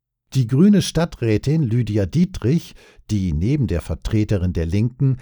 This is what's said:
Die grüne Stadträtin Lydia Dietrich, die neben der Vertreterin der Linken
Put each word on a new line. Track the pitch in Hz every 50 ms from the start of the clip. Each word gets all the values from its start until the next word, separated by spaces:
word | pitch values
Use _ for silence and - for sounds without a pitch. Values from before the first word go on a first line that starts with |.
| _ _ _ _ _ _ -
Die | 135 127
grüne | 107 131 135 180 214 208 185
Stadträtin | - - - 156 165 165 - - 120 113 107 101 - 131 151 165 151
Lydia | 110 113 123 120 104 107 110 98
Dietrich, | 90 - 147 185 180 185 - - 110 156 170 - - - - - - _ - _ -
die | 110 104 95 90
neben | 73 76 87 113 147 151 127
der | 92 90 80
Vertreterin | - - 85 - - - - 107 107 - 110 92 87 90
der | 82 85 82
Linken | 82 90 101 113 123 - - 143 135 131 123